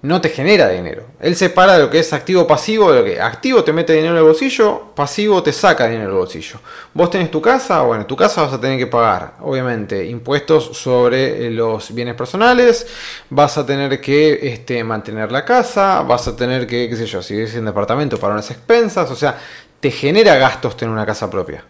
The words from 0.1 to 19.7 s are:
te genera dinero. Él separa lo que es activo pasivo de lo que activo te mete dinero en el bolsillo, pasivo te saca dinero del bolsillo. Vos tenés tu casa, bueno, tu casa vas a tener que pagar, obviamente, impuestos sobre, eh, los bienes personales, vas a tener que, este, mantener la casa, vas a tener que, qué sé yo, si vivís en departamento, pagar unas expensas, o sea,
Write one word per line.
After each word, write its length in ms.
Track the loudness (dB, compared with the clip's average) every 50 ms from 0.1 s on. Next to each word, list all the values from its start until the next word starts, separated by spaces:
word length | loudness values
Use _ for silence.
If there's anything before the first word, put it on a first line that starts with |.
| -2 0
te 80 | 0 -2
genera 400 | -4 -2 2 2 4 4 4 2
dinero. 380 | 2 -2 -4 -8 -10 -12 -14 -18 -18 _
Él 160 | -4 -2 0
separa 440 | 0 0 0 4 4 6 6 6 6
lo 100 | 4 4
que 80 | 4 0
es 160 | 0 0 -4
activo 320 | -6 -4 0 2 2 4
pasivo 460 | 4 2 0 2 -2 2 2 4 6
de 80 | 6 4
lo 40 | 4
que 160 | 2 -2 -4
activo 440 | -4 -4 -6 -4 -2 2 2 2 2
te 100 | 2 0
mete 200 | 0 2 2 2
dinero 180 | 2 2 2
en 60 | 2 6
el 40 | 6
bolsillo, 720 | 6 6 4 0 -4 0 0 0 0 0 -2 -8 -12 -4
pasivo 460 | -4 -4 -4 -2 -2 0 2 2 2
te 100 | 2 0
saca 360 | -2 2 2 2 4 4 0 -2
dinero 220 | -2 -4 -6 -4
del 100 | -2 -2
bolsillo. 400 | -2 -2 -6 -14 -14 -16 -18 -20 _ -20 -20 -20 -20 _ _
Vos 160 | 0 0 0
tenés 220 | 2 -2 -2 -2
tu 100 | -2 0
casa, 400 | 2 2 2 2 0 0 0 2
bueno, 240 | 2 2 0 -2 -4
tu 100 | -8 -2
casa 280 | 0 0 0 2 0 -2
vas 100 | -2 -2
a 80 | -4
tener 160 | -4 -2 -2 -2
que 80 | -4
pagar, 480 | -2 0 2 2 2 2 0 -4 -10 -16 -12
obviamente, 640 | -8 -6 -4 -4 -4 -4 -4 -6 -6 -6 -6 -6 -6
impuestos 720 | -6 -8 -10 -6 -2 -4 -2 0 2 2 2 2 -2 -12 -10
sobre, 720 | -4 0 2 2 2 2 2 2 0 -2 -2 -4 -6 -6
eh, 20 |
los 420 | -4 -2 -2 -2 -2 -6 -8 -10 -10
bienes 180 | -8 -8 -8 -6
personales, 720 | -8 -8 -8 -2 2 2 4 4 6 4 4 4 2 -2 -10 -16 -16 -16 -16 -16 -18 -16 _
vas 260 | 2 2 2 2 2 -4
a 80 | -2
tener 340 | -2 -2 -2 -2 -2 -4 -4
que, 380 | -2 0 2 4 4 4 2 2 -2
este, 400 | -6 -8 -8 -8 -6 -6 -6 -4
mantener 480 | -4 -6 -6 -6 -8 -8 -6 -6 -4
la 120 | -4 -4 -2
casa, 600 | 2 0 0 0 0 0 0 2 2 2 0 2
vas 240 | 0 0 0 0 -6
a 80 | -4
tener 320 | -4 -2 -2 -2 -2 -4 -4
que, 200 | -4 -4 -4 -4
qué 80 | -4
sé 120 | -8 -8 -6
yo, 160 | -6 -8 -8
si 100 | -6 -6
vivís 220 | -6 -6 -6 -6
en 100 | -6 -6
departamento, 540 | -4 -2 -2 -2 0 0 -2 0 -2 -4 -2
pagar 140 | -2 -2 -2
unas 180 | -2 -6 -8
expensas, 580 | -14 -16 0 2 2 2 2 0 0 -2 -2 -2
o 60 | -4
sea, 200 | -2 -2 -2 -2 -4 -12 -20 -20 -20 -20 _